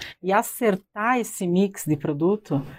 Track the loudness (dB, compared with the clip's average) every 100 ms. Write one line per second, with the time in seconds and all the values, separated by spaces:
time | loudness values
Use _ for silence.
0 | -16 -8 0 0 0 0 0 0 _ -4
1 | 0 0 -2 -4 0 2 2 0 -2 -2
2 | 0 0 2 0 0 -4 -4